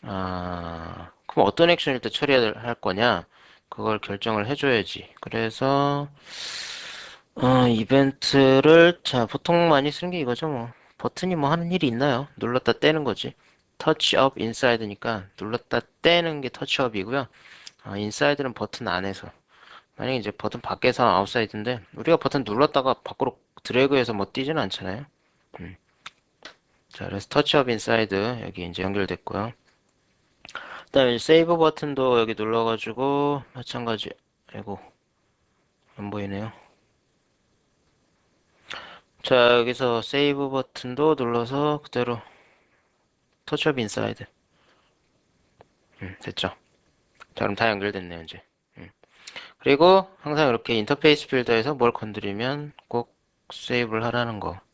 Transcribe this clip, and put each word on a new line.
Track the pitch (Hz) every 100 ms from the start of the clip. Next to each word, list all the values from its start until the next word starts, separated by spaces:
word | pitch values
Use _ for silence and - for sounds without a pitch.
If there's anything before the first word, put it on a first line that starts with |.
아, | - 98 92 92 90 87 85 82 82 87 87 _ _
그럼 | - -
어떤 | - 170
액션일 | 170 - 127
때 | 113
처리할 | - 143 135 113 107 120 117
거냐? | 98 95 120 95 82 _ _ - _
그걸 | - 107 110
결정을 | - 101 113 110 104
해줘야지. | 143 139 117 92 - - -
그래서, | - 113 113 113 135 139 143 143 143 143 - - - - - - - - - - _ -
어, | 127 131 123
이벤트를, | - 110 135 139 135 - 139 135 135 147 165 170 175
자, | - 131 113
보통 | 180 - 170 170
많이 | 147 143
쓰는 | 143 180
게 | 180
이거죠, | 127 120 160
뭐. | 135 120 - _ _
버튼이 | 123 - 185 175
뭐 | 139
하는 | 165 170
일이 | 180 151
있나요? | 117 143 123 139 -
눌렀다 | 117 123 -
떼는 | 113 147 156
거지. | 139 98 123 - _ _ _ _
Touch | - 156 - -
up | 135 -
inside니까 | 110 113 131 117 107 101 120 110 98 -
눌렀다 | 101 117 _ - - _
떼는 | 160 170 170 151
게 | 127
터치업이고요. | - 139 - 131 107 95 135 123 _ - - - _
아, | 104 101
인사이드는 | 104 - 143 143 135
버튼 | 107 107 - 113
안에서. | 90 98 98 85 - _ _ - - _ _
만약에 | 120 131
이제 | 104
버튼 | - - 120
밖에서 | - 92 127 123 120
아웃사이드인데 | 92 98 123 107 107 107 123 - -
우리가 | - 160
버튼 | - 147 120
눌렀다가 | 107 151 147 131 120
밖으로 | - - 131 - _ -
드래그해서 | - 120 135 139 117
뭐 | 107 95
뛰지는 | - 135 156
않잖아요. | 101 - 95 98 143 _ _ _ _ -
음. | 87 95 _ _ - _ _ _ - - _ _ _
자, | - 95
그래서 | 98 -
터치업 | - 147 156 127
인사이드 | 110 - 113 110 98 107 123
여기 | 92 90 85
이제 | 87
연결됐고요. | 95 98 95 87 - 95 110 - _ _ _ _ _ _ _ _ - - - - -
그다음에 | 139 131 117
이제 | -
세이브 | 160 165 170
버튼도 | 160 156 147 135 131 120
여기 | 113 107
눌러가지고 | 107 113 113 110 117 113 135 143 143 143 -
마찬가지. | 131 120 123 117 110 - - _ _ _
아이고, | 104 101 98 - _ _ _ _ _ _ _ _ _ _ -
안 | 104
보이네요. | 104 98 98 110 - _ _ _ _ _ _ _ _ _ _ _ _ _ _ _ _ _ _ _ _ _ - - - _ _
자, | - 127 120 120
여기서 | 117 120 127 117
세이브 | 110 139 143 139 135
버튼도 | 135 131 - 127 123 156 147
눌러서 | 120 120 117 139 151 147
그대로 | - - 120 117 - _ _ _ _ _ _ _ _ _ _ _ -
터치업 | 151 - 135
인사이드. | 107 - 110 107 - _ _ _ _ _ _ _ _ _ _ _ _ _ - _ _ _
음, | 95 92
됐죠. | - 95 92
자, | - _ _ _ _ _ _ - -
그럼 | 104 101
다 | 117
연결됐네요, | 101 101 101 87 85
이제. | 80 85 _ _ _ -
음. | 95 _ _ _ - - - _
그리고 | - 139 175 190 185 _
항상 | 151 151 147
이렇게 | 117 - 117
인터페이스 | 104 143 156 147 -
필더에서 | 131 123 113 117 143
뭘 | 120
건드리면 | - 110 104 104 101 123 147 147 - _
꼭 | 117 117 _ _ _ _
세이브를 | - - 123 117 110 117
하라는 | 120 120 107
거. | 87 90 _